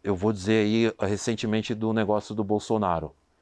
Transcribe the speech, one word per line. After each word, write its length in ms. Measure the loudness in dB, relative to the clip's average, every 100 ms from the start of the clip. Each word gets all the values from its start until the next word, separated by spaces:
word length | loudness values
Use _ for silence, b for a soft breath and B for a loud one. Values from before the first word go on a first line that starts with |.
eu 140 | -2 0
vou 160 | 0
dizer 320 | 0 2 2
aí, 280 | 4 2 2 0
ah, 80 | -2
recentemente 680 | -2 -2 -2 -2 -2 -2
do 180 | -2 -2
negócio 420 | 0 0 0 -2
do 80 | -4
Bolsonaro. 720 | 0 0 0 0 2 0 -4 -12 _ _